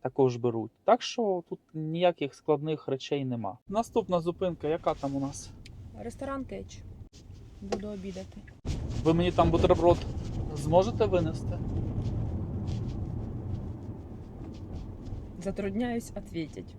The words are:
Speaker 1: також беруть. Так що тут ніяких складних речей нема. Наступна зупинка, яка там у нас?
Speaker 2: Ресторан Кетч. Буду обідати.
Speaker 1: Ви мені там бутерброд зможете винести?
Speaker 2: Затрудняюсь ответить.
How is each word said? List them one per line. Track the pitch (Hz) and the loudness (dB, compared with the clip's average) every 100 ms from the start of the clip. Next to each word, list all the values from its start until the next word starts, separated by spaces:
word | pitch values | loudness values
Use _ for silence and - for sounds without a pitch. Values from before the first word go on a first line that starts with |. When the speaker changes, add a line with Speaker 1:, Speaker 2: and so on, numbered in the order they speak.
Speaker 1:
також | 135 - 131 120 | -4 4 4 4
беруть. | 120 113 110 _ | 0 0 -6 _
Так | - 240 | 4 4
що | - - 220 185 - | 4 0 0 0 -2
тут | 185 _ | -12 _
ніяких | 156 156 165 180 170 143 | -6 -4 4 4 4 -4
складних | - - 147 156 151 - | -4 0 2 2 -4 -2
речей | 135 - 143 | -4 0 -2
нема. | 131 120 101 92 - | 0 -2 -4 -6 -4
Наступна | 196 226 233 196 180 | -2 0 0 2 2
зупинка, | 165 170 185 160 151 | 2 0 -2 0 0
яка | 165 170 | 0 0
там | 156 139 139 | 0 -2 -2
у | |
нас? | 139 147 - - - - - 220 | -2 -6 -14 -16 -16 -14 -14 -10
Speaker 2:
Ресторан | 214 - 269 269 | -10 -8 -6 -6
Кетч. | 254 196 190 - - - - - - - - - | -6 -8 -10 -14 -14 -14 -16 -18 -18 -18 -18 -14
Буду | 196 202 208 | -6 -4 -4
обідати. | 208 190 185 190 - - - - - - - | -6 -8 -8 -12 -14 -18 -10 -4 -2 -2 2
Speaker 1:
Ви | 156 | 4
мені | 165 175 | 6 6
там | 175 165 | 6 6
бутерброд | 165 175 175 170 170 - - - - - | 8 6 8 8 6 4 -4 -4 -4 -4
зможете | 147 147 170 196 226 214 | -2 6 6 6 4 4
винести? | 185 160 156 - - - - - - - - - - - - - - - - - - - - - - - - - - - - - - - - - - - - - - - - | 4 2 -2 -4 -4 -2 -2 -2 -2 -2 -2 -2 -2 -4 -4 -2 -2 -4 -4 -4 -4 -6 -6 -6 -6 -6 -10 -10 -12 -12 -12 -12 -12 -12 -12 -10 -10 -10 -10 -10 -10 -10 -8
Speaker 2:
Затрудняюсь | 180 190 202 196 247 233 233 - | -6 -4 -2 0 0 -2 -4 -10
ответить. | 202 165 156 - - | -8 -6 -6 -8 -12